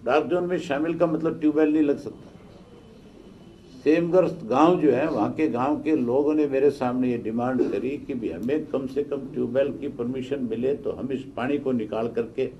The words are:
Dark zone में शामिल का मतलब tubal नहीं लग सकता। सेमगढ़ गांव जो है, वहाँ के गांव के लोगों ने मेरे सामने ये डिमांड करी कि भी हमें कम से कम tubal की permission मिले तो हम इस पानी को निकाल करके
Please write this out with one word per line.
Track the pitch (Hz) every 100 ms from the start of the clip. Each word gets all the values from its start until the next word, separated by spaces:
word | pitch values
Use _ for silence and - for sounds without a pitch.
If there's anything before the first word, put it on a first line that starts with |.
| 113
Dark | 143 135
zone | 175
में | 175 180
शामिल | - 139 160 170
का | 170
मतलब | 156 160 -
tubal | 151 147 156
नहीं | 151
लग | 147 139
सकता। | 113 - - - - - - - - - - - - - - - - -
सेमगढ़ | 139 160 170 180 170 - 110
गांव | 127 160 180
जो | 147
है, | 123 156
वहाँ | 135 113
के | 127 156
गांव | 120 131 147
के | 151 151
लोगों | 123 127 147 151
ने | 147
मेरे | 135 143
सामने | 139 127 127 127
ये | 120
डिमांड | 104 113 123 127 -
करी | 101 123 143
कि | -
भी | 131 104
हमें | 80 113 151 156
कम | 135 131
से | 135
कम | 143 139 127
tubal | - 123 120 139
की | 123 139
permission | - 120 131 127 139 123
मिले | 113 127 143
तो | 110
हम | 90 120
इस | 131 - -
पानी | 123 143
को | 135
निकाल | 123 107 110 117
करके | 113 113 - 131 -